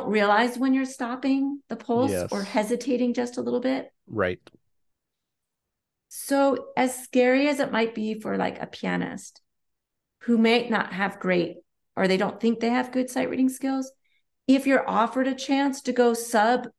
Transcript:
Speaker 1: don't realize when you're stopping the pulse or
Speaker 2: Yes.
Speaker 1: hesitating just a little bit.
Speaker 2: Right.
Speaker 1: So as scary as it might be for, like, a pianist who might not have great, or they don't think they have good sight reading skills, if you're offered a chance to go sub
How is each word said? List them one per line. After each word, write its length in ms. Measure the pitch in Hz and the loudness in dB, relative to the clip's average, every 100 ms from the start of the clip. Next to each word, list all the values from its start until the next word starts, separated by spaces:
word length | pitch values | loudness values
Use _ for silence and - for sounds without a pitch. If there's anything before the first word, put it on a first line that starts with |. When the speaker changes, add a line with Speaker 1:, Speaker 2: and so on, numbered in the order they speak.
Speaker 1:
don't 80 | - | 2
realize 480 | 208 202 208 240 240 | 2 4 4 2 0
when 160 | 269 | 0
you're 100 | 262 | 0
stopping 800 | 262 - 233 254 269 269 269 285 - | 0 -6 -8 -4 0 0 0 -4 -10
the 80 | 240 | -12
pulse 340 | - 233 - - - | -2 0 2 0 -2
or 80 | 202 | -4
Speaker 2:
Yes. 80 | 196 | -2
Speaker 1:
hesitating 680 | - 208 240 269 240 247 | -2 0 -2 -2 0 0
just 240 | 240 240 254 | 0 -4 -4
a 40 | |
little 200 | 240 240 | -4 -2
bit. 280 | 131 135 - _ - | -2 -4 -6 _ -10
Speaker 2:
Right. 360 | 107 92 92 - _ _ _ _ _ _ _ _ _ _ _ _ _ _ _ _ | -2 -2 -2 -12 _ _ _ _ _ _ _ _ _ _ _ _ _ _ _ _
Speaker 1:
So 580 | - - 277 277 262 - - | -14 -4 2 2 2 -4 -2
as 280 | 254 - | -2 -2
scary 440 | - 247 247 262 285 | -2 2 4 4 2
as 120 | 277 | 0
it 120 | 269 | 0
might 220 | 220 226 | 0 -2
be 260 | 226 214 220 | -2 -6 -6
for, 180 | 214 196 | -4 -2
like, 240 | 185 - | -2 -4
a 60 | - | -10
pianist 760 | - 190 175 170 - - - _ _ _ _ _ _ _ _ | -8 -4 -4 -4 -8 -16 -20 _ _ _ _ _ _ _ _
who 140 | - 233 | 0 4
might 320 | 226 240 233 | 4 4 2
not 220 | 214 - | -2 -2
have 260 | 185 196 - | -2 -4 -4
great, 380 | 185 175 170 - _ _ _ - | 0 0 0 -6 _ _ _ -2
or 120 | 185 | 2
they 100 | 190 | 2
don't 220 | 202 - | 0 0
think 200 | 226 226 | 0 0
they 100 | 226 | 0
have 220 | 247 247 | 0 -2
good 180 | 254 254 | -2 -2
sight 200 | 262 254 | -2 -4
reading 200 | - 262 | 0 0
skills, 420 | 262 269 269 262 _ _ _ _ _ - | 0 -4 -4 -6 _ _ _ _ _ 2
if 180 | 269 269 | 2 4
you're 240 | 269 - | 2 2
offered 380 | 190 226 254 262 | 0 0 0 -2
a 80 | 262 | -2
chance 460 | - 269 277 269 | -2 0 0 -2
to 100 | - | -4
go 200 | 247 240 | 2 4
sub 540 | 233 233 220 214 254 - | 2 0 2 4 2 -2